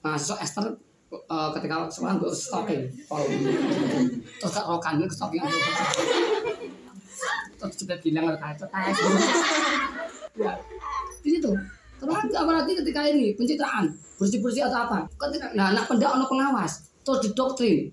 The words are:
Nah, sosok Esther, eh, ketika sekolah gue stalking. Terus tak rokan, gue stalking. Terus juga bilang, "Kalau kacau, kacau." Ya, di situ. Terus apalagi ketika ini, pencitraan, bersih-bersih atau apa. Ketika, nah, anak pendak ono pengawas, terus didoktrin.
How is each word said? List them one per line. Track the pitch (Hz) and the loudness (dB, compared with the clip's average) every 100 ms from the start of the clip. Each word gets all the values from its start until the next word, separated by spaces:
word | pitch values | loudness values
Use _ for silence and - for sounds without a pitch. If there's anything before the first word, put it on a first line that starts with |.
Nah, | 156 151 | -2 -2
sosok | - - | -2 -4
Esther, | 160 - 220 - _ _ _ | -6 -4 -4 -6 _ _ _
eh, | - - 160 156 156 | -16 -6 -2 -2 -2
ketika | 151 160 165 | -2 -4 -4
sekolah | - 170 190 | -4 0 0
gue | - 165 | 0 -4
stalking. | - - 214 139 127 - - 151 143 - 139 - - 151 254 262 254 240 - - | -4 -4 -2 -2 -4 -10 -8 -2 0 2 2 2 2 2 0 2 2 0 -10 -6
Terus | 196 | -4
tak | 202 165 | -2 -2
rokan, | 165 160 151 | -2 0 0
gue | 185 | 0
stalking. | - - 330 285 571 - - - 523 466 466 - 415 453 - 453 - - - - - 508 880 906 - | -2 -4 -2 0 0 0 0 0 0 2 2 2 0 -2 -6 -10 -14 -18 -20 -18 -6 -4 -4 -6 -10
Terus | 202 - | -10 -8
juga | 190 175 | -6 -2
bilang, | 156 156 160 | 0 2 2
"Kalau | 156 | 0
kacau, | 151 151 - | -6 -8 -6
kacau." | 190 190 196 196 190 330 339 330 311 302 - - 285 659 - 622 440 | -2 0 2 4 4 4 4 2 2 2 0 -2 -6 -10 -12 -14 -4
Ya, | 415 - - - 1077 1077 - - | -2 -2 -10 -12 -8 -6 -8 -4
di | 294 | 0
situ. | 320 277 196 - - - - | 2 2 0 -4 -16 -20 -8
Terus | 269 415 427 415 | -4 -2 0 0
apalagi | 320 330 277 359 | 2 2 2 0
ketika | 311 294 294 | 0 2 2
ini, | 294 220 | 4 2
pencitraan, | 202 240 294 285 226 160 - - - | 2 0 2 0 2 0 -2 -16 0
bersih-bersih | 196 220 233 226 285 | 2 2 0 2 0
atau | 254 | 0
apa. | 233 202 - - | 0 -2 -4 -6
Ketika, | 285 294 262 208 | -4 -4 -2 2
nah, | 190 | 4
anak | 220 - | 4 4
pendak | 240 277 | 4 4
ono | 269 262 | 4 2
pengawas, | 262 277 240 165 - - _ | 2 2 2 0 -6 -14 _
terus | - 269 | 0 2
didoktrin. | 214 233 262 262 233 156 - | 2 0 0 2 4 4 2